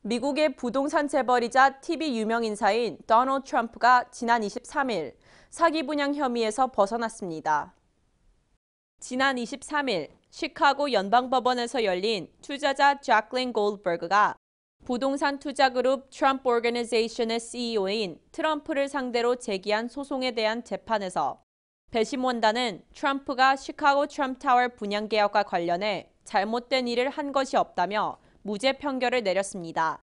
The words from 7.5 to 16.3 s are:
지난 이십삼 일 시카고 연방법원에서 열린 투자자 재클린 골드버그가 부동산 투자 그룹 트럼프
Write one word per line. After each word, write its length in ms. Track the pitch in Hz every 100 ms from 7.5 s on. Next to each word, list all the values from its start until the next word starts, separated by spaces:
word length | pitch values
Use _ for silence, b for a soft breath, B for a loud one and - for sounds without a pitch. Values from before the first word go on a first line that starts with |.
| 151 160 _ _ _ _ _ _ _ _ _ _ _ _ _
지난 380 | - 254 269 254
이십삼 540 | 233 277 - 302 269
일 180 | 190 143 _ _
시카고 600 | - 311 - 302 269 294
연방법원에서 920 | 226 196 233 254 254 240 247 240 269
열린 480 | 214 180 202 214 156 _
투자자 580 | - 277 285 277 285 277
재클린 540 | - 214 220 254 254
골드버그가 840 | 226 208 202 190 170 170 196 190 - _ _ _ _ -
부동산 520 | 247 269 277 302 277
투자 300 | 302 269 269
그룹 400 | 247 247 269 262
트럼프 400 | - 277